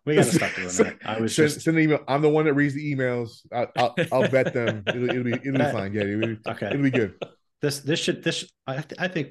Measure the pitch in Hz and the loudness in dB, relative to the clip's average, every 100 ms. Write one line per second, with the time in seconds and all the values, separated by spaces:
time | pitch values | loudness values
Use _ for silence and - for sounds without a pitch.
0 | - 151 - 170 - - 92 90 107 - | 0 4 6 4 0 -4 -4 0 0 -2
1 | - 110 113 110 151 147 - 160 156 147 | -6 -2 -2 2 2 2 0 2 4 2
2 | - 139 151 151 156 139 143 139 151 135 | 2 2 4 4 4 4 2 0 -4 -2
3 | 127 123 117 - - 117 117 - 120 - | 0 -2 -4 -10 -8 -4 -2 0 0 0
4 | 160 127 131 131 131 135 113 110 104 123 | 0 2 4 4 2 0 -2 -4 -4 -2
5 | 123 123 120 120 139 135 143 123 98 104 | -2 -2 -2 -4 -2 0 0 -2 -4 -2
6 | 101 104 113 110 - 113 107 131 139 127 | -2 -2 -2 -4 -8 -6 -4 0 0 2
7 | 104 - - _ _ _ 147 139 127 165 | -2 -4 -14 _ _ _ -4 -4 -4 -2
8 | - - - 156 - _ - 135 - - | -2 -4 -4 -6 -8 _ -10 -8 -8 -6
9 | 180 180 139 | -6 -4 -6